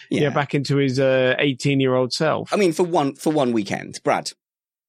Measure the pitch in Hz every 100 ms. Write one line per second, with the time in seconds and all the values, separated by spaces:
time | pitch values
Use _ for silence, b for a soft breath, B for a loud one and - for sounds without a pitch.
0 | B - 147 127 139 147 135 143 139 127
1 | 135 131 127 127 147 127 143 139 131 127
2 | 127 - 156 110 - 190 190 160 175 170
3 | 143 - 165 156 127 117 98 - - -
4 | 147 98 - - _ _ _ _